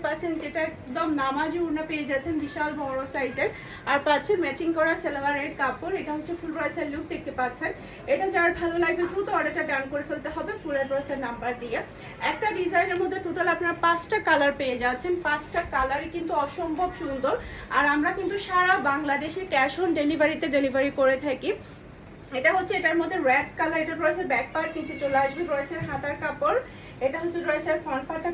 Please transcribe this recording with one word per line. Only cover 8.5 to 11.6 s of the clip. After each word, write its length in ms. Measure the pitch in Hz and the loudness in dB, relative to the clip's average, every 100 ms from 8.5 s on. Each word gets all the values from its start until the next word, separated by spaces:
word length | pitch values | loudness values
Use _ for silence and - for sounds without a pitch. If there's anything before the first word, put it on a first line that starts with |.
| 339 | 2
ভালো 160 | 339 339 | 0 2
লাগবে 200 | 339 339 349 | 2 2 0
দ্রুত 160 | 392 403 359 | 0 0 2
অর্ডারটা 260 | 302 302 311 | 2 0 0
ডান 120 | 269 277 | -2 -2
করে 120 | 285 285 | -4 -4
ফেলতে 200 | 285 302 320 | -4 -4 -4
হবে 160 | 330 415 | -6 -6
ফুল 80 | 320 277 269 | -2 -2 0
ড্রেসের 300 | 277 285 262 247 | 0 -2 -4 -4
নাম্বার 260 | 233 240 240 | -4 -4 -4